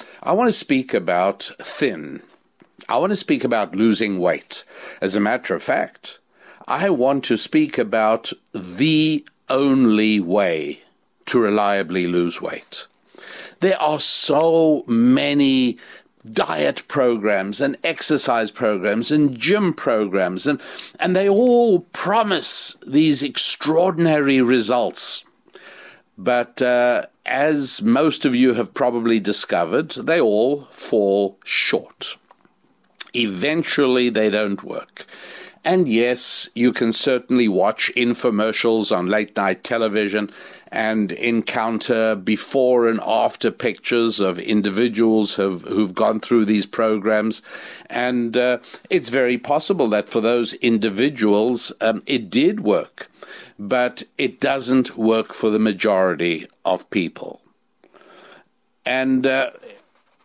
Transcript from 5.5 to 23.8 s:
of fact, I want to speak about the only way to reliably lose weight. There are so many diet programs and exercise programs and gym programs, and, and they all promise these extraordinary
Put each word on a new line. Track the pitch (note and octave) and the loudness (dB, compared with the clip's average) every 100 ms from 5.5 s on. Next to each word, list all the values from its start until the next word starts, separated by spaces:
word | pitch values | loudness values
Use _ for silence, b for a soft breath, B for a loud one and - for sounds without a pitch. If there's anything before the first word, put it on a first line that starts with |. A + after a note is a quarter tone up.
of | E2 | -6
fact, | - C3 D#2+ - - - _ B B B - | -2 -2 -2 -10 -20 -20 _ B B B -8
I | C3+ G3 | -2 0
want | D3 C3 C#3 - | 2 2 0 0
to | A2+ | -2
speak | - D#3 D3 - | 0 0 0 0
about | A2+ A2+ G#2+ A2+ - - _ | 0 2 2 0 -2 -12 _
the | G#2+ F2+ F2+ D3+ D#3 D#3 D3+ - _ - | -12 -12 -2 2 4 2 0 -6 _ -4
only | C3 C#3 C3 A#2+ G#2+ G#2+ G#2+ | 0 2 4 4 4 4 2
way | E2+ G2+ F#2+ D#2+ D2 D2+ _ _ _ _ - | 2 2 2 0 -4 -10 _ _ _ _ -2
to | B2+ | 2
reliably | G#2+ G#2 G2+ G2+ E2 F#2 F2 | 2 2 2 0 -2 -2 0
lose | F2 F2 - | 0 0 -4
weight. | - - - - - _ _ B B B B B | -10 -12 -12 -14 -14 _ _ B B B B B
There | F#3+ F#3+ | 0 2
are | D3+ D3+ | 0 0
so | - - - C#3+ E3 E3 D#3+ D3+ - | 0 0 2 2 4 4 4 2 2
many | A#2 B2 C3+ C#3+ C#3+ C#3 C3 B2+ - B B B _ A2+ | 2 4 4 2 2 4 4 0 -2 B B B _ -8
diet | A2 - D#3+ D3 C3 - | -4 -2 0 -2 -4 -6
programs | D3 B2 A#2 G#2 G2+ F#2+ G2+ | 0 2 2 0 0 -2 -2
and | C#3 C#3+ | -4 -2
exercise | D#3+ D#3 - D3 - A#2+ G#2+ | -6 -4 -2 0 0 0 -2
programs | - A#2 G2+ G2 G#2+ A#2 | -2 -2 0 0 -2 0
and | D3+ C#3+ A#2+ | 2 2 0
gym | C3 G#3 F#3 | 0 2 2
programs, | - C#3 A2 G#2 F#2+ F2+ F#2 C#3 | -2 -2 0 0 0 0 -2 -2
and, | C#3 B B B B | -2 B B B B
and | F3 | 0
they | F3+ G3+ | 2 2
all | G3+ B3 A#3+ A#3 F3+ - | 4 4 4 4 2 0
promise | - E3+ A3 G#3+ E3+ - - - - - | -6 0 0 0 -2 -2 -2 -2 -6 -2
these | C#3 D#3+ C#3 | 2 4 2
extraordinary | C3+ - - - C#3+ D#3+ | -2 -2 -2 -2 0 2